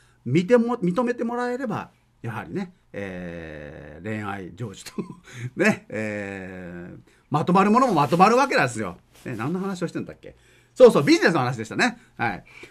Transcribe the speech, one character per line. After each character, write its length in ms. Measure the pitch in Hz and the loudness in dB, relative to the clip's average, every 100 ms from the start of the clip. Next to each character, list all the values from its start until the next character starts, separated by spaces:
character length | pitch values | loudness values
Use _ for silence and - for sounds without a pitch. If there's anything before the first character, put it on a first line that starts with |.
| _ _ 117 | _ _ -2
見 200 | 147 180 | 0 4
て 120 | 240 | 4
も、 200 | 233 240 | 4 -2
認 260 | 175 175 | -2 0
め 100 | 233 | -2
て 100 | 240 | -2
も 120 | 233 240 | -4 -4
ら 160 | 247 | -4
え 60 | 247 | -6
れ 100 | 262 | -6
ば、 220 | 139 - _ _ _ | -6 -8 _ _ _
や 100 | 117 | -12
は 120 | 110 | -10
り 100 | 95 | -8
ね、 200 | 185 180 - _ | -8 -8 -12 _
え 1080 | - 98 90 90 85 80 76 73 76 73 76 | -12 -10 -10 -12 -12 -12 -14 -16 -16 -18 -14
ー、 20 | |
恋 200 | 95 110 | -8 -8
愛 280 | 104 98 87 | -8 -8 -12
成 200 | 87 117 | -12 -12
就 240 | 92 - - | -12 -14 -12
と、 80 | - - - | -12 -16 -18
<laughs> 240 | 123 123 - | -12 -12 0
ね、 300 | 208 - - | 2 2 -4
え 1000 | 107 107 104 98 98 95 92 90 87 90 92 | -8 -6 -6 -8 -10 -12 -14 -14 -14 -16 -18
ー、 40 | - _ _ | -20 _ _
ま 160 | 147 170 | -2 2
と 80 | |
ま 100 | 185 | 4
る 60 | 202 | 6
も 100 | 226 | 4
の 80 | 262 | 4
も 60 | |
ま 140 | 165 143 | 2 2
と 100 | 170 | 6
ま 100 | 196 | 6
る 80 | 247 | 6
わ 120 | 262 | 4
け 80 | 190 | 2
な 80 | |
ん 40 | 131 | 0
で 60 | |
す 60 | 110 | -2
よ。 180 | 98 85 _ - - | -8 -10 _ -18 -12
ね、 100 | 110 | -8
何 180 | 127 | -6
の 60 | 180 | -4
話 240 | 196 180 | -6 -6
を 40 | 170 | -6
し 40 | |
て 80 | - | -6
ん 60 | 90 | -10
だ 100 | 80 | -14
っ 20 | |
け？ 160 | - - _ _ _ | -20 -20 _ _ _
そ 140 | - 247 | 8 8
う 40 | |
そ 100 | 208 | 8
う、 20 | |
ビ 100 | 143 339 | 4 4
ジ 60 | |
ネ 80 | 247 | 4
ス 40 | |
の 60 | 165 | 2
話 180 | 123 113 | 0 -4
で 80 | 110 | -6
し 40 | |
た 60 | 107 | 0
ね。 240 | 240 233 _ - | -2 -2 _ -6
は 160 | 117 | -4
い。 100 | 92 - - - | -4 -12 -20 -16